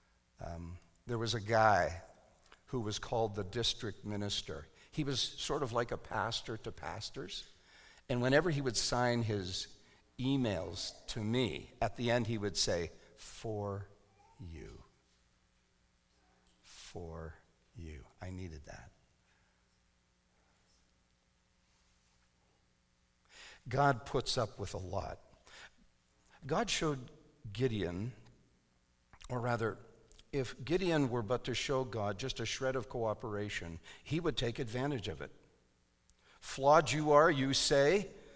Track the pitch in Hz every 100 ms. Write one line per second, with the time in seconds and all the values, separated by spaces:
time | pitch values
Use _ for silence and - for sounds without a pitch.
0 | _ _ _ - 82 85 85 87 - _
1 | - 117 113 117 101 113 110 98 85 90
2 | - - - - - - - 131 107 104
3 | - 123 113 104 95 110 113 - 113 92
4 | 104 104 101 - - 78 71 - - -
5 | 147 131 - - - 151 139 117 120 -
6 | - 113 104 117 - 110 - - 80 90
7 | - - 175 - - - - - - -
8 | - 123 123 139 170 143 131 107 - 123
9 | 123 120 110 104 90 92 - - - -
10 | _ - 127 139 120 92 90 - - -
11 | - - 107 120 120 69 69 - 113 -
12 | 120 120 110 113 101 95 - 90 85 -
13 | - - - - 117 107 101 98 98 -
14 | _ _ - - 87 80 52 - - _
15 | _ _ _ _ _ _ _ _ _ _
16 | _ _ _ _ _ _ - - - -
17 | 85 80 80 78 _ _ _ - 82 76
18 | - - 92 92 92 76 - - - -
19 | _ _ _ _ _ _ _ _ _ _
20 | _ _ _ _ _ _ _ _ _ _
21 | _ _ _ _ _ _ _ _ _ _
22 | _ _ _ _ _ _ _ _ _ _
23 | _ _ _ - - - - 127 143 127
24 | - 135 - - 110 - 98 92 92 95
25 | - - - - - - - _ - _
26 | _ _ _ - 139 160 226 - 165 139
27 | 123 - - _ 110 101 131 110 85 87
28 | 113 123 - - _ _ _ _ _ _
29 | _ - - 127 120 120 110 95 - -
30 | - - - 143 120 - 117 175 185 160
31 | 135 120 107 120 - 117 - 131 127 110
32 | 101 98 131 - 113 - 131 131 113 127
33 | 113 104 117 104 104 - 87 82 - -
34 | - 151 170 135 120 117 127 120 139 139
35 | 98 76 69 - - _ _ _ _ _
36 | _ _ _ - - - 135 156 151 139
37 | 151 147 160 143 135 135 - 143 143 190
38 | 196 - -